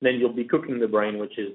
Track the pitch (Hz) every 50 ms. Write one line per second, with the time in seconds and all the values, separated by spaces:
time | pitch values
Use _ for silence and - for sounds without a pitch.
0 | 135 127 127 123 123 120 117 123 117 - - 160 - - 131 120 117 107 107 107
1 | 104 107 104 104 104 101 - - 104 98 98